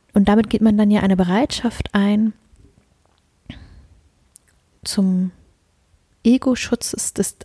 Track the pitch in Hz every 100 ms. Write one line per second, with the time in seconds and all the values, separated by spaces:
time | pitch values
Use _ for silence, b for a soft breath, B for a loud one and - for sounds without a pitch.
0 | _ 214 196 208 226 220 220 208 208 208
1 | 190 185 180 196 294 - 233 - - 202
2 | 202 208 220 - _ _ _ _ _ _
3 | _ _ _ _ - B B B B B
4 | _ _ _ _ _ _ _ _ - -
5 | 190 185 185 - _ _ _ _ _ _
6 | _ _ 233 254 262 247 - 233 - -
7 | - - 202 -